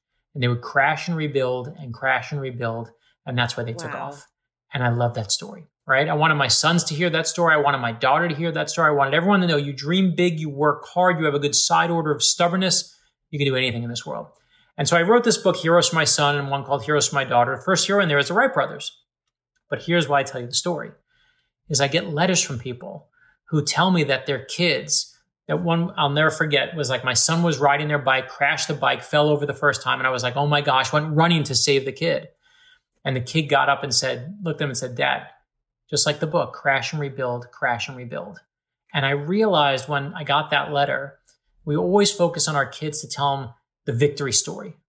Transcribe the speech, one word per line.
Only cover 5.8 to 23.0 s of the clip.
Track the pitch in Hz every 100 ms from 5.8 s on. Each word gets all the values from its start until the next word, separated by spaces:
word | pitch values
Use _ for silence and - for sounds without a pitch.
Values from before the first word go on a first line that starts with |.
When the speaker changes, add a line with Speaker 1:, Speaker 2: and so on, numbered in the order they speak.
| -
Speaker 1:
right? | 135 151
I |
wanted | 156 160 151
my | 131
sons | - 156 175 170
to | 147
hear | 175
that | 160 165
story. | - 170
I | 156
wanted | 143 139
my | 120
daughter | 113 131 147 175
to | 147
hear | 170
that | 156 151
story. | - 160
I |
wanted | 143 135 151
everyone | 180 202
to | 175
know | 151
you | 143
dream | 131 139 180 190 156
big, | 175 160
you | 156
work | 139 151 143 -
hard, | 175 185 165
you | 160
have | 143
a |
good | 143 -
side | - 165 170
order | 170 151
of | 151
stubbornness, | - - 175 185 185 - - _ _ _ _
you | 147
can | 143
do | 127
anything | 127 117
in | 117
this | 117 -
world. | - - - _ _ _ -
And | 147
so | 170
I |
wrote | 170 240
this | 233 -
book, | 190 -
Heroes | 160 170 165
for | 160
My |
Son, | 147 - 143 147
and | 139
one | 139
called | 127 139
Heroes | 131 147 -
for | 143
My |
Daughter. | 131 123 123 131
The |
first | - 180 -
hero | 202
in | 180
there | 143
is | 139
the |
Wright | 180 262
brothers. | 202 131 - - - _ _ _ _ _ _ _
But | 135
here's | - 170 147
why | 143
I |
tell | 135 127
you | 120
the |
story: | - 180 160 - - _ _ _ _ _ _ -
is | 143
I | 139
get | 156 190
letters | 151 185 180
from | - 131
people | 131 120 - 98